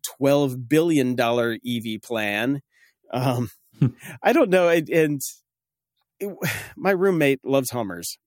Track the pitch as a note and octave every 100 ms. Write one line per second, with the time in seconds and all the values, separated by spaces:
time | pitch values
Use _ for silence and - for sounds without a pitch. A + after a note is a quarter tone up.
0 | - - C3+ C#3+ C#3+ B2+ A#2 D3+ E3+ D#3
1 | B2+ B2 A#2+ A#2+ A#2 A2+ A#2+ A#2+ A2 A2
2 | - A2+ G#2 G#2 A#2+ C#3+ - _ _ _
3 | _ A#2 C3 B2 A#2+ - _ - B2+ -
4 | - - F#3+ C4+ A#3+ F#3 E3+ E3+ D3+ D#3+
5 | D#3 C#3+ - - _ _ _ _ _ _
6 | _ - G3+ - D#3 A2 - - F#3 F#3+
7 | G3 F3 C#3+ C3+ - C3+ B2+ B2 G#2 F2
8 | E2+ -